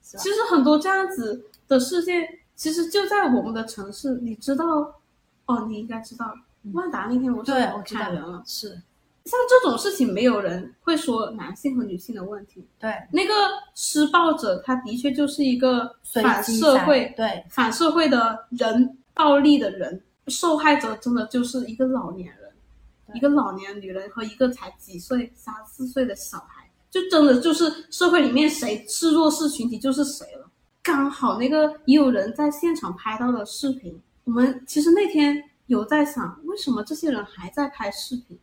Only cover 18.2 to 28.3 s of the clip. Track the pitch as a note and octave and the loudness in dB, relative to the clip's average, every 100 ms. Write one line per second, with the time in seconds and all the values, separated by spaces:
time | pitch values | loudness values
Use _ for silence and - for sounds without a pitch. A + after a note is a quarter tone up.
18.2 | A#3 A3+ - B3 A#3 A3+ B3 - _ - | 2 -2 -10 -4 0 4 2 0 _ 2
19.2 | D#4 C#4+ C#4+ C#4+ G#3 F#3+ - F#3 _ _ | 4 6 8 6 4 -4 -8 -10 _ _
20.2 | - - F4 D4+ D#4 C#4+ A3+ A3 B3 A#3+ | -10 -4 0 2 4 4 2 -6 -2 -2
21.2 | G#3+ B3+ B3 C4 A#3+ A3+ C4 B3+ F3 F#3 | -2 -2 -2 -4 -6 -2 0 0 -6 -10
22.2 | F3 - - _ _ _ - _ _ A3 | -14 -16 -20 _ _ _ -20 _ _ -2
23.2 | C#4 C#4+ G#3+ F#3+ G3 G3+ F#3+ F#3 G3+ A3+ | 2 2 0 -6 -12 -14 -12 -12 -12 -10
24.2 | A3 - B3+ B3 F3+ - - F3+ - B3+ | -12 0 0 0 -14 -18 -18 -16 -6 -4
25.2 | A#3 _ - G#3+ A3 - B3+ C4+ B3 G3 | -4 _ -16 -16 -18 -12 -8 -4 -4 -4
26.2 | - C#4 - - _ _ _ F#4 F#4 E4+ | -12 -14 -18 -20 _ _ _ -6 2 6
27.2 | D4 B3 E4 D4+ E4 - - - F4+ D#4+ | 6 6 4 2 0 -2 -14 0 4 4
28.2 | B3+ | 4